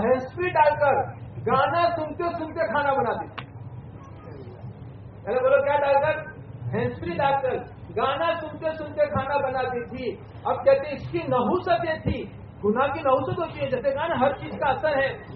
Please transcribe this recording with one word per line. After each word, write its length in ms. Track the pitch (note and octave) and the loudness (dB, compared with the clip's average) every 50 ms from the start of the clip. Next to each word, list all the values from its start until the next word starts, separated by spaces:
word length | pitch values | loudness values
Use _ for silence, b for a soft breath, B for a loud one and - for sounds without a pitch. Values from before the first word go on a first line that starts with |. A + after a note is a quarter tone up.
हैंड्स 340 | G#3 B3 B3+ B3+ C4 - - | 4 4 4 4 2 -4 -4
फ्री 140 | F4 F4+ F#4 | -2 -2 2
डालकर 520 | E4 D#4+ D4+ D4 D4 D4 D4 C#4 B3+ G#3+ - - - - - - - - | 4 6 6 6 6 4 4 4 4 2 0 -2 -6 -12 -14 -12 -12 -6
गाना 420 | - A3 B3+ C4+ C#4 D4 D#4+ E4+ E4+ E4+ F4 | 0 2 4 4 4 4 4 2 2 2 2
सुनते 340 | D#4+ D#4 D4+ D4+ - F4 E4+ | 0 -4 -6 -4 -4 -2 -2
सुनते 380 | E4+ E4+ D#4+ D#4 D#4 E4 D#4+ - | -2 -4 -6 -6 -4 -2 -2 0
खाना 260 | A#3+ D4 C#4+ C#4 C4+ | 0 0 0 2 2
बनाती 340 | C4+ B3 A3 G3 F#3+ E3+ - | 2 0 0 -2 -4 -6 -8
थी। 220 | - - - - - - - - - - - - - - - C6+ - - - - - - G4 - - - - - - - - - - - - - - - - G3 | -12 -14 -14 -14 -14 -14 -14 -14 -14 -14 -14 -14 -16 -16 -16 -16 -16 -16 -16 -14 -14 -14 -14 -14 -14 -14 -14 -14 -14 -14 -16 -16 -16 -16 -16 -16 -16 -12 -6 -2
अरे 120 | A#3 - | 0 2
बोलो 240 | - - - C4 C#4 | 4 6 6 6 6
क्या 140 | C#4+ D4 D4 | 4 2 2
डालकर? 440 | C#4+ C#4 C4+ C#4 C#4+ D#4 D4+ D#4 D4+ - - - - - - - - - | 4 4 4 4 4 4 0 -2 -4 -10 -12 -14 -14 -14 -14 -10 -8 -4
हैंड्स 300 | - A3 A#3+ B3 A#3+ - | -2 0 0 -2 -2 -4
फ्री 140 | E4+ F4 E4+ | -6 -4 -2
डालकर 440 | D#4 C#4+ C#4 C#4 C4+ C4 B3+ - - - - - - - - - | 0 2 2 2 2 2 0 -2 -2 -4 -8 -14 -16 -16 -8 -2
गाना 400 | G#3+ B3 C4+ C#4+ C#4+ E4 E4+ E4 | 0 0 0 2 0 0 0 0
सुनते 380 | E4+ D#4 D#4 D4 D4+ D#4+ D#4 | -2 -4 -8 -8 -4 -4 -4
सुनते 340 | D#4+ D#4+ D4+ D4+ D4+ D4+ D4 | -4 -4 -8 -6 0 0 2
खाना 320 | C#4 B3 C4+ C4 C#4 C#4+ C#4+ | 2 2 0 0 0 0 0
बनाती 440 | C4+ C4 C4 C4 B3+ B3+ B3 A#3+ | 0 0 0 0 -2 -2 -2 -4
थी। 300 | A#3+ G3 A#3 C4 B3+ A3 - - - - - - - A3+ | -6 -6 -8 -6 -6 -6 -6 -6 -12 -16 -16 -4 -2 0
अब 60 | C4 | 0
कहते 420 | B3 - C4+ C4+ C#4 C#4 D4+ C#4 | 4 6 6 6 6 4 0 -6
इसकी 240 | - - - E4 E4+ | -8 -8 -4 -4 -4
नहुसत 640 | D#4+ C4 B3+ B3+ B3 B3 F4+ F4+ - F4+ E4+ E4+ E4+ | -2 2 2 2 4 4 2 2 2 2 2 2 2
ये 100 | E4 D#4+ D#4 | 0 -2 -2
थी, 200 | - - - A#3 - - - - - - - - | 0 -2 -2 -2 -4 -8 -12 -14 -16 -16 -12 -2
गुनाह 260 | - G#3 G#3+ B3 C4+ C#4+ | 0 2 4 4 4 2
की 120 | C#4 D#4+ | 2 2
नहुसत 400 | D4 C4+ C4 C#4 C4+ F4+ F4+ F4+ | 4 4 4 4 4 0 -2 -2
होती 200 | E4 D#4+ - D4+ | -2 -4 -4 -4
है, 100 | C#4+ C4 | -2 -2
जैसे 220 | B3+ B3 C#4+ C#4 | -2 0 0 0
कहा 160 | C4+ C#4+ D#4+ E4+ | 0 0 0 0
ना 80 | D#4 | 2
हर 180 | B3 B3+ C#4 C#4 | 4 4 4 2
चीज 220 | - - - G#3 | 0 -6 -8 -4
का 140 | - D#4 C#4 | 0 0 0
असर 300 | - - D#4 D#4 C#4+ C4+ | 2 2 2 2 2 2
है, 80 | C4+ B3+ A#3+ - - - - | 2 0 -2 -6 -10 -14 -14